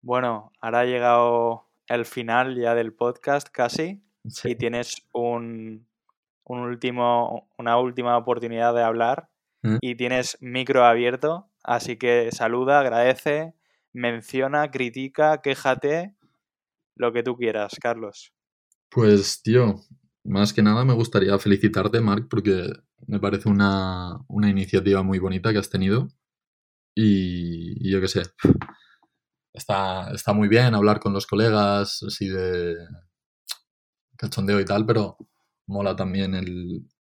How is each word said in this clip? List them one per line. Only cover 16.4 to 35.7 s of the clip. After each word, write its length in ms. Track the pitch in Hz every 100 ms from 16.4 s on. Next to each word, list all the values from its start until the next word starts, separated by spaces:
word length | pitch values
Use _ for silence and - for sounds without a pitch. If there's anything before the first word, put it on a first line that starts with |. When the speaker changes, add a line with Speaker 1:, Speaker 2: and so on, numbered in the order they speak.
| _ _ _ _ _
Speaker 1:
lo 180 | _ 120
que 100 | 117
tú 140 | 120 123
quieras, 400 | 117 107 101 -
Carlos. 540 | 120 113 107 - - _ _ _ _ _ _
Speaker 2:
Pues, 500 | - 110 101 95 -
tío, 340 | - 120 117 101 _ - _ _
más 280 | - 98 104
que 100 | -
nada 220 | 104 110
me 100 | 131
gustaría 440 | 117 113 104 95 98
felicitarte, 640 | 101 98 104 104 95 117
Marc, 260 | 113 104 123
porque 420 | 110 101 92 92 - _ _ -
me 140 | 101
parece 280 | 98 98 110
una, 680 | 101 101 98 92 90 90 87 -
una 220 | 104 104
iniciativa 520 | 98 95 101 95 98
muy 160 | 95 95
bonita 320 | 92 92 110
que 60 | 107
has 120 | -
tenido 380 | 95 95 110 131 _ _ _ _ _ _ _ _
y, 920 | - 110 98 92 90 85 85 85 - 92
y 40 |
yo 80 | 98
qué 80 | 92
sé, 140 | 92 90 _ 98 - - - _ _ _ _ _ _ _
está, 560 | 98 - 98 95 92 92
está 200 | 104 -
muy 160 | 104 104
bien 260 | 113 123
hablar 260 | 107 104 104
con 120 | 107
los 140 | 98 -
colegas, 760 | 101 113 107 101 101 101 - 69
así 220 | - 98
de 460 | 95 92 90 85 85 85 - _ _ _ _ - - _ _ _ _ _ -
cachondeo 420 | 113 - 98 101
y 60 |
tal, 200 | 95 104 107
pero 300 | 113 101 - - _ _ _
mola 280 | -